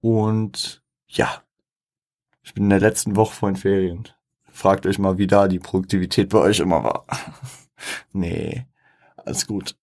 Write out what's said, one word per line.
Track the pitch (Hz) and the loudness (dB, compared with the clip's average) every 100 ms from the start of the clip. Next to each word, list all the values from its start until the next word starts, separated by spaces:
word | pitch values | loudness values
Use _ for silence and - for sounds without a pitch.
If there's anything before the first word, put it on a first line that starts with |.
Und | 113 113 107 110 107 - - - _ _ _ | 0 0 0 0 -4 -8 -12 -14 _ _ _
ja, | - - - _ _ _ _ _ _ _ _ _ _ | -4 -4 -4 _ _ _ _ _ _ _ _ _ _
ich | - - | -16 -2
bin | |
in | 101 | 2
der | 98 | 4
letzten | 104 - - 101 | 4 2 -2 2
Woche | 110 - | 0 0
vor | 104 | -4
den | 95 | 0
Ferien. | 98 98 92 85 117 _ _ _ _ | 0 2 0 -4 -14 _ _ _ _
Fragt | - 95 98 92 | -2 2 2 0
euch | 98 | 0
mal, | 98 95 | 0 2
wie | 95 | 4
da | 101 98 | 4 4
die | 92 | 0
Produktivität | - 95 92 98 90 - 95 | -2 -4 0 -2 0 0 2
bei | 104 | 4
euch | 87 104 | 4 2
immer | 92 82 | 2 0
war. | 53 - - | 0 -4 -8
<laughs> | - - - 131 - _ _ - - _ | -10 -10 -16 -20 -20 _ _ -12 -12 _
Nee, | 98 85 80 76 123 127 _ _ _ _ - | -6 -4 -4 -6 -8 -12 _ _ _ _ -16
alles | - - - | -10 -8 -6
gut. | 101 92 - | -6 -8 -16